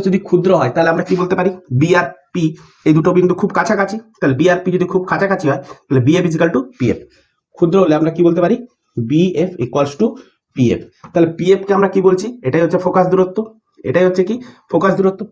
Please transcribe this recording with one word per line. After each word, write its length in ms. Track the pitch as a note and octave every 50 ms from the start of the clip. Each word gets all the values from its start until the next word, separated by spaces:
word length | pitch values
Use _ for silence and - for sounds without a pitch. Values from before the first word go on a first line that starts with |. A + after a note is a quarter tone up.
| G3
যদি 120 | G3 F3+ - - -
ক্ষুদ্র 220 | F#3 E3+ E3 F#3+ F#3 D#3+
হয় 120 | C3 B2+ -
তাহলে 140 | E3 E3 E3
আমরা 120 | E3+ F3+ - -
কি 60 | F#3 F3+
বলতে 140 | F3 F3+ F#3 F3+
পারি? 120 | F3+ G3 F#3 - - - B2+ B2+
বি 100 | D#3 E3 F3+ F3
আর 60 | E3+ - - - _ _ -
পি 100 | F3+ D#3+ D#3+ D#3 - - _ _ _ - -
এই 40 | D3+
দুটো 140 | D#3+ D#3+ F3+ F3
বিন্দু 180 | F3+ F3+ F3 F3 -
খুব 80 | G#3 F#3+ - F3+
কাছাকাছি। 380 | - - G#3+ G3 G3 G3 G#3 A3 - _ _ _
তাহলে 160 | F3+ D3 B2+ A#2+
বি 60 | D#3+ F3
আর 60 | F3 F3 -
পি 60 | F#3 F3
যদি 100 | F3+ F3 F3
খুব 100 | - F#3 F3+ -
কাছাকাছি 360 | - - G3 F#3 F3 D#3 - C#3
হয় 100 | C3+ C3+ - - - - _
তাহলে 160 | - C#3 C3 A#2
বি 60 | C3+ E3 F3
এফ 60 | F3 E3+
is 60 | D#3+
equal 160 | D#3 E3+ E3 -
to 60 | C4 C4 - - -
পি 80 | B2+ A2
এফ। 60 | - - - - _ _ _ _ _ _ _ _ _
ক্ষুদ্র 200 | - F3+ E3 E3+ G3
হলে 120 | F#3 D#3+ D3+ D3+
আমরা 100 | D#3+ D#3+ D#3
কি 60 | E3 F3
বলতে 140 | E3+ E3+ F3+ F3
পারি? 120 | E3+ - B2+ - - _ _ _ _ _ A#2+ A#2 A2+
বি 120 | D3 D#3+ F3+ F#3+ - -
এফ 80 | F3 F#3 - - B2
equals 280 | A2+ - C#3+ C#3+ C#3 - -
to 60 | G#3+ C4 - - - _ _ _ _ _ _
পি 80 | C3+ B2 A2+ F2+
এফ। 60 | - - - _ _ - -
তাহলে 160 | - E3+ E3+ E3 E3 -
পি 80 | E3+ F3+ G3
এফ 60 | F#3+ -
কে 60 | - G3 G3
আমরা 100 | G3 F#3+ -
কি 60 | F#3+ F3+ F#3+
বলছি? 180 | F#3 F#3 G3+ A#3+ - - -
এটাই 160 | C3 C#3 E3 E3+
হচ্ছে 140 | D#3+ F#3 D#3+ -
ফোকাস 220 | F3+ - F#3 F3+ -
দূরত্ব, 260 | F#3 F#3+ F#3 F3+ - A3 G#3+ - - _ _ _ _ - - A#2
এটাই 160 | B2+ F3 F#3 F3+
হচ্ছে 140 | F3+ F#3+ F3+ F#3+
কি 60 | A3+ B3 - - - _ _ -
ফোকাস 220 | - E3 F#3 G3 F#3 G3
দূরত্ব, 220 | F#3+ F#3+ F#3+ - G#3 -